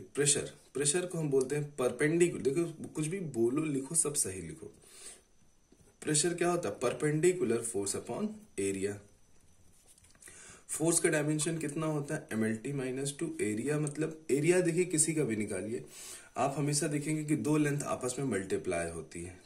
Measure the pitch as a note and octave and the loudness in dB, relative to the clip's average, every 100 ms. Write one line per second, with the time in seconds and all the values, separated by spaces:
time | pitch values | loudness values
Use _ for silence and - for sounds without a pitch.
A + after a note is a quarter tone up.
0 | - - D3 - C#2+ - - B2+ D3 F3+ | -6 0 2 2 -2 -10 -10 -2 0 0
1 | F3+ E3 D3+ C3+ B2+ D3 C#3+ - B2 - | -2 -2 0 2 2 -2 -4 -2 -2 2
2 | D3+ E3+ F3 D3 B2+ C#3 E3 - - - | 2 4 4 4 0 2 0 -4 -8 -4
3 | D#3 G3 E3 A2+ A#2 C#3 D#3 C3+ C3+ E3 | -4 -4 -4 0 2 2 0 -2 0 0
4 | - - G2 F#2+ D#2+ D#2 - - - - | 0 0 -2 -4 -10 -12 -16 -18 -20 -20
5 | - - _ _ - _ _ - - _ | -18 -20 _ _ -20 _ _ -20 -20 _
6 | - D3+ F3 E3+ F3 F3 G2+ - A#2+ - | 0 2 2 2 2 2 -2 -2 -2 0
7 | D3+ D#3 F3 F3+ A2 A2+ - - G2+ G2 | 2 4 4 4 2 2 0 -2 -2 -4
8 | - A#2 G#3+ - - - G2 F#2+ G2 G#2 | -4 -4 -4 -6 -10 -4 -2 0 -2 -4
9 | - - - - - - - - - - | -12 -20 -20 -20 -20 -20 -20 -20 -20 -20
10 | - - - - - - - - D#3+ E3 | -20 -20 -20 -20 -20 -20 -8 0 2 4
11 | E3+ D#3 D3 D3+ E3+ D#3+ D3 D#3 D#3 D3+ | 4 4 2 0 0 -2 -2 -2 0 0
12 | C#3+ D3+ - A2 A2 A2 C3+ C#3+ B2+ B2+ | -2 -4 -2 0 0 0 -4 -4 -2 -2
13 | C#3+ - E3 - G#2 G#2+ C3 D3+ D3 D3+ | -4 -4 -4 -2 -2 0 0 0 0 -2
14 | D#3 - - C3+ D3+ F3+ E3+ E3 F3+ D#3 | -4 -4 0 4 6 6 4 2 2 2
15 | - D#3 B2 G#2+ G#2 F#2+ G#2+ B2 - - | 2 2 0 0 -2 -4 -4 -6 -8 -16
16 | - - - - C3+ D#3 C#3+ D3 D#3+ D3 | -16 -16 -10 -2 0 0 0 2 0 0
17 | D3 D#3 D3+ C3 B2 D3+ D3 C#3+ - - | 0 -2 0 0 2 2 4 0 -2 -2
18 | B2+ - C3+ G2 F#2+ G2 F2+ E2+ E2 E2 | -2 -2 0 -2 0 -2 0 -2 -2 -6
19 | D2 F2 F2 - | -10 -10 -10 -12